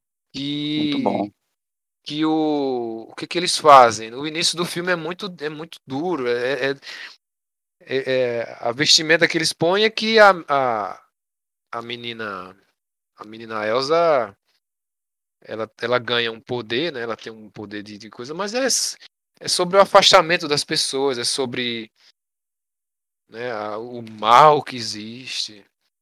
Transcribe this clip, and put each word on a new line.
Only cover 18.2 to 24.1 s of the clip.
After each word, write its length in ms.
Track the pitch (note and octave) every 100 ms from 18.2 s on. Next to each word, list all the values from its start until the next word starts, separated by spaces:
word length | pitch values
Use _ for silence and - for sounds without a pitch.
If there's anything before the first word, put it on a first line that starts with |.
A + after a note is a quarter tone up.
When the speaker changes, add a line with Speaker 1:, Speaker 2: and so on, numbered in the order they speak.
| B2
Speaker 1:
mas 200 | E3 G3+
é 100 | A#3+
s-, 320 | C4+ - - - - _ _ _
é 100 | -
sobre 260 | - F3+ G3
o 40 |
afastamento 680 | F#3+ G3 F3+ F#3+ D#3+ E3+ D#3
das 160 | C#3+
pessoas, 540 | - D#3 - C3+ C#3 B2
é 80 | A#2+
sobre, 680 | - C3 B2+ B2 A#2 A2 _ _ _ _ _ _ _ _ _ _ _ _ _ _
né, 220 | A2 B2
a, 260 | G#2+ G#2+ G#2+
o 240 | A#2+ A#2+
mal 640 | A2+